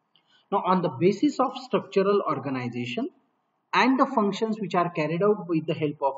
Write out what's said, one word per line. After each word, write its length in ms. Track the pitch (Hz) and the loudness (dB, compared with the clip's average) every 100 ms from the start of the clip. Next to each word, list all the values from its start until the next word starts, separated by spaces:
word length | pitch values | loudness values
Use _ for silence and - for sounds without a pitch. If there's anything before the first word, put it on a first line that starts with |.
| _ _ _ _ _ | _ _ _ _ _
Now, 140 | 196 175 | -2 2
on 160 | 185 | 0
the 60 | 165 | 0
basis 500 | 127 175 202 294 - | 2 0 2 0 2
of 140 | 262 - | -2 -2
structural 640 | - 190 - 196 190 202 - | -4 -4 0 0 2 2 0
organization 840 | 151 127 131 123 120 123 165 294 _ _ _ _ _ _ | -4 -4 -4 -4 -6 -6 -4 -6 _ _ _ _ _ _
and 260 | - 269 262 | 2 4 4
the 60 | 269 | 2
functions 520 | 269 208 196 220 214 | 2 0 0 -4 -4
which 160 | 180 | -2
are 160 | 185 170 | 0 0
carried 320 | 165 151 170 | -2 -2 2
out 280 | 208 208 170 | 2 0 0
with 160 | 160 151 | -2 -2
the 80 | |
help 280 | 156 151 143 | -2 -4 -2
of 120 | 139 | -4